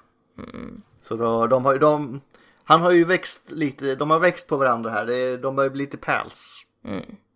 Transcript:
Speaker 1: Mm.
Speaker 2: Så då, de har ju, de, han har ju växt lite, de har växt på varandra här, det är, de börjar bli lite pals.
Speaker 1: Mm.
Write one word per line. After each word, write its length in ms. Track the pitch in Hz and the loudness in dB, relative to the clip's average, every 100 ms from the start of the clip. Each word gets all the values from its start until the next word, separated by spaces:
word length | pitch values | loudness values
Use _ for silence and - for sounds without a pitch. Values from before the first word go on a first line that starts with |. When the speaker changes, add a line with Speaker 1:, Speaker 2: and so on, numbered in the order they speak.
| _ _ _ - | _ _ _ -18
Speaker 1:
Mm. 440 | - - - - - _ | -16 -14 -16 -18 -20 _
Speaker 2:
Så 140 | - 113 | -10 -4
då, 320 | 117 113 117 | 0 0 2
de 180 | 131 127 | 2 2
har 80 | |
ju, 60 | 135 | 4
de, 420 | 151 151 147 135 - _ _ _ | 4 2 -2 -10 -16 _ _ _
han 180 | - 156 | 2 4
har 100 | 175 | 6
ju 120 | 175 | 4
växt 480 | 170 180 - - - | 4 2 -2 -10 -10
lite, 440 | - 147 135 135 131 | -4 -4 -4 -4 -2
de 160 | 151 | 2
har 80 | 160 | 4
växt 280 | 180 175 - | 4 0 -4
på 100 | 143 | 0
varandra 320 | 131 117 113 | 2 0 -2
här, 160 | 110 113 | -4 -2
det 120 | 123 | -2
är, 200 | 127 123 | -2 -2
de 180 | 135 135 | -4 0
börjar 140 | 135 | 0
bli 140 | 135 143 | 0 -8
lite 120 | 143 | -8
pals. 680 | - 127 - - - - - _ - | -4 -4 -4 -12 -16 -18 -20 _ -10
Speaker 1:
Mm. 200 | 98 - 202 _ | -10 -10 -18 _